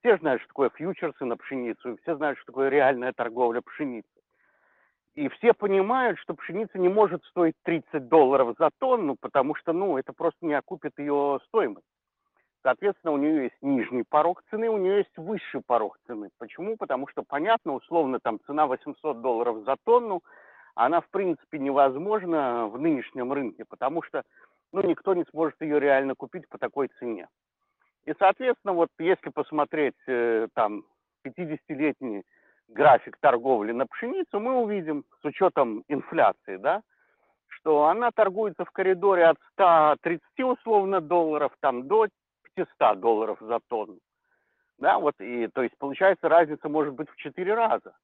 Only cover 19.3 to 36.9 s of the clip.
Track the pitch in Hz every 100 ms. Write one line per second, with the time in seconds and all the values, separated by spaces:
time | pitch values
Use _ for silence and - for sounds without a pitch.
19.3 | 117 120 110 104 135 - 240 233 180 _
20.3 | - - - - - 120 165 - 196 190
21.3 | 165 _ 160 139 139 139 131 190 214 180
22.3 | 160 135 120 110 117 165 143 110 135 127
23.3 | 139 123 - - - 131 165 - 147 -
24.3 | _ _ _ _ 185 190 160 - 180 -
25.3 | 147 160 - 160 147 143 135 135 127 135
26.3 | 180 139 123 120 - 127 _ 120 104 82
27.3 | _ _ _ _ _ _ _ - 151 196
28.3 | 196 254 233 202 180 165 - 165 180 -
29.3 | 143 139 151 143 160 139 - - 123 117
30.3 | 113 110 - 107 104 - _ _ _ 135
31.3 | 127 170 - _ 143 151 131 131 101 -
32.3 | _ _ _ _ 110 139 120 - - 147
33.3 | 120 127 120 107 120 131 - 233 381 339
34.3 | 208 233 254 220 208 156 147 - _ 147
35.3 | - 226 - 123 107 - 143 - 165 110
36.3 | - - 95 123 196 _